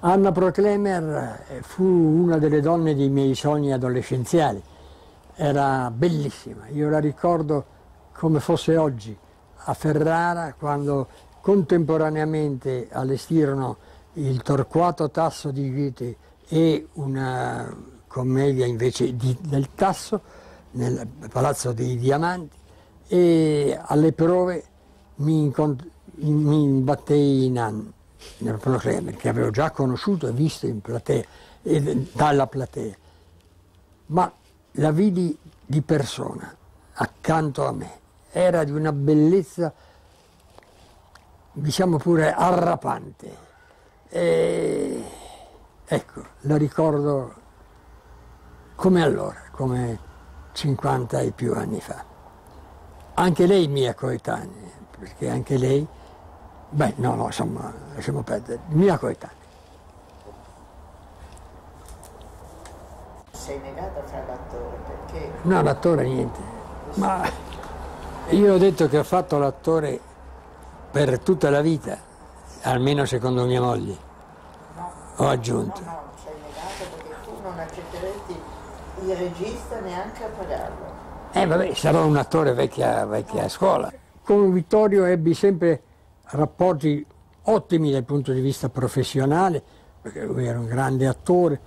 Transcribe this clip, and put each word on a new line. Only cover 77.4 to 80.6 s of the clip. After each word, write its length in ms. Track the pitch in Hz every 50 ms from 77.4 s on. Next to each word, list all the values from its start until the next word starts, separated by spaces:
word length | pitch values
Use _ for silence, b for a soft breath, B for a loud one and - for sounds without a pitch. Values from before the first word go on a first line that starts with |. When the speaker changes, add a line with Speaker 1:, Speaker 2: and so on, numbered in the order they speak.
| 208
Speaker 2:
non 160 | 190 175 170
accetteresti 840 | 165 165 - - 170 - - 170 170 190 202 208 - - 180 160 - - - - - - - - - - - - 190
il 100 | 185 190
regista 640 | 175 180 175 170 170 185 214 240 - - - - 226
neanche 440 | 190 185 180 180 196 220 226 - 240
a 40 | 220
pagarlo. 640 | 220 - 190 - - -